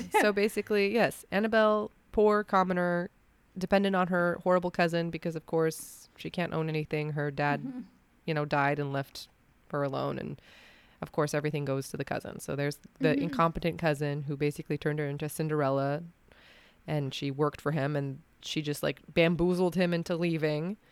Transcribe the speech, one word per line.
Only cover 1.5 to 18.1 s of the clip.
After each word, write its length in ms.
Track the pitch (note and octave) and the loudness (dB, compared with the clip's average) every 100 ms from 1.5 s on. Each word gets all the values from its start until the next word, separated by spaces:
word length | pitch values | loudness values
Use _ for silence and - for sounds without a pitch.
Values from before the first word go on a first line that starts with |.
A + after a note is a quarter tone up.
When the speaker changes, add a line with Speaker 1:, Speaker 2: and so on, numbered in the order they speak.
| A3 G#3+ G#3+ G#3+ - _ | 4 4 2 -2 -12 _
Speaker 2:
poor 320 | - G#3 G#3 | 4 6 4
commoner, 640 | G#3 F#3+ F#3 F3+ F3 F3 F3 - _ _ _ F#3 | 2 2 2 2 0 0 -4 -10 _ _ _ -8
dependent 380 | F3+ G3 G3 | 2 2 4
on 120 | F#3 F3+ | 2 2
her 280 | F3+ F3 - | 2 2 2
horrible 260 | F#3 F3+ F3+ | 4 4 2
cousin 400 | - E3+ E3+ E3+ | 0 2 2 -2
because, 260 | E3 E3+ | -4 -6
of 120 | D#3 - | -6 -2
course, 600 | E3 D#3+ - - - - - | 2 2 0 -12 -18 -20 -12
she 120 | E3 | -8
can't 240 | - E3+ | -4 -2
own 160 | D#3+ D#3+ | -2 -2
anything. 440 | D#3 D3 D3+ D3+ | -2 -2 -4 -2
Her 180 | D3 D3 | -2 -4
dad, 300 | C#3 D3 C#3+ | 0 0 0
Speaker 1:
Mm-hmm. 180 | C4+ B3+ - _ _ _ - | -4 -10 -12 _ _ _ -4
Speaker 2:
you 80 | |
know, 100 | D#3 | -2
died 320 | D3 D3 C#3 D3 | 0 2 2 0
and 160 | C#3+ | -2
left 340 | C#3 C#3 - - _ _ _ - | -4 -6 -12 -18 _ _ _ -6
her 120 | D3 | -4
alone. 340 | C#3 C3+ C#3 C#3 | -2 -2 -4 -4
And 220 | - D3 - - - - - _ | -8 -10 -16 -20 -20 -20 -20 _
of 100 | D#3+ | -6
course, 220 | - D3 | -2 -2
everything 300 | D3+ D3+ D3 | -2 -2 -2
goes 240 | C#3 C3+ - | -2 -2 -4
to 80 | C#3+ | -8
the 60 | |
cousin. 340 | C#3 - - - | -4 -6 -6 -10
So 160 | - | -6
there's 220 | C#3 C#3+ - - _ | -2 -2 -4 -16 _
the 100 | D#3 | 2
Speaker 1:
Mm-hmm. 120 | C#3 | 2
Speaker 2:
incompetent 540 | E3 C4 E3 - E3+ E3 | 0 0 0 0 -4 0
cousin 440 | E3 C#3+ D3 C#3+ | 0 0 -2 -4
who 120 | C#3+ | -4
basically 420 | C#3 D3 D3+ - D3 | -2 -2 -2 -6 -2
turned 220 | D#3 D3+ | -2 -2
her 80 | C#3+ | -4
into 220 | C#3+ D3+ | -4 -6
Cinderella, 760 | - D#3 D3+ C3+ C#3 C#3 D3 E3+ - _ - - - - _ - | -4 -2 0 2 2 0 -2 -6 -18 _ -20 -20 -20 -20 _ -4
and 260 | D3+ C3+ | -2 -2
she 180 | - C#3 | -4 -4
worked 300 | C#3 D3 - | 0 -2 0
for 100 | D3 | -2
him, 240 | D#3 C#3 | 0 0
and 240 | D3 C#3 | 0 -2